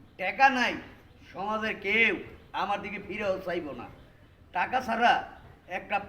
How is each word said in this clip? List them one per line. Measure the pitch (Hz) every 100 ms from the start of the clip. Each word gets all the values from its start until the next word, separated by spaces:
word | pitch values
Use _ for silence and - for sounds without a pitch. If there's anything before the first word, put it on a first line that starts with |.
| - -
টাকা | 185 202 269
নাই, | 254 226 156 - - - - -
সমাজের | 170 202 214 220 202 190
কেউ | 214 226 175 - - -
আমার | 151 190 202
দিকে | 208 202 -
ফিরেও | 208 208 190 180
চাইব | 175 - 123
না। | 104 - - - - - -
টাকা | 180 190 254
ছাড়া | 254 226 233 - - - - - - 185
একটা | - 202